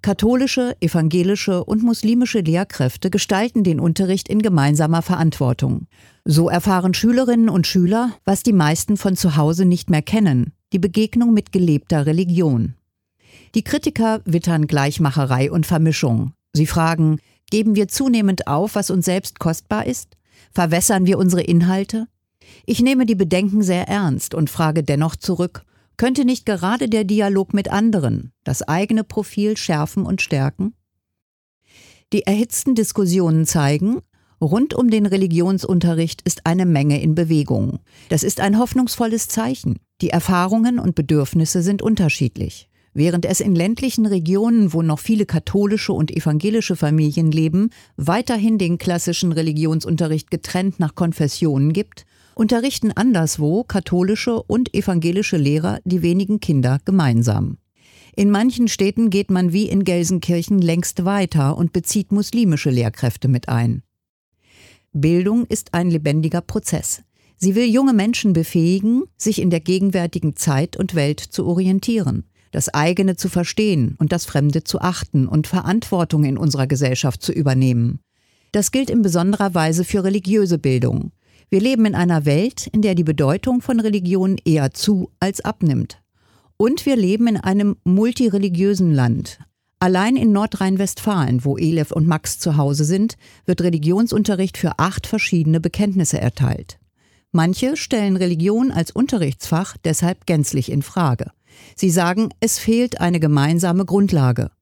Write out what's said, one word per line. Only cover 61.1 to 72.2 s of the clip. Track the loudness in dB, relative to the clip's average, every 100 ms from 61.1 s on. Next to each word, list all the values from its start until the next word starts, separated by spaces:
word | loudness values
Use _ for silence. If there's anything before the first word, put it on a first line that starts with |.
| 0 0 0 0 0
und | -2
bezieht | -2 -2 -4 0
muslimische | -2 0 0 2 2 2
Lehrkräfte | 0 0 -2 -4 -2 0
mit | 0 0
ein. | -2 0 -4 -8 _ _ _ _ _ _ _ -20 _ _
Bildung | -2 2 2 2 0 -2
ist | -6 -4
ein | -2 0
lebendiger | 0 0 0 0 -4
Prozess. | -4 -6 -4 -4 -4 -10 _ _ _ _
Sie | 0 2
will | 2
junge | 4 4
Menschen | 2 2 0 0
befähigen, | 0 0 2 2 2 0 0 -2 _
sich | -4 0
in | 0
der | 0
gegenwärtigen | 0 0 0 0 -4 -4 -6 -2
Zeit | -2 0 -2 -4
und | -4
Welt | 0 -2 -2
zu | -8 -6 -2
orientieren, | 0 0 0 0 -2 -2 -4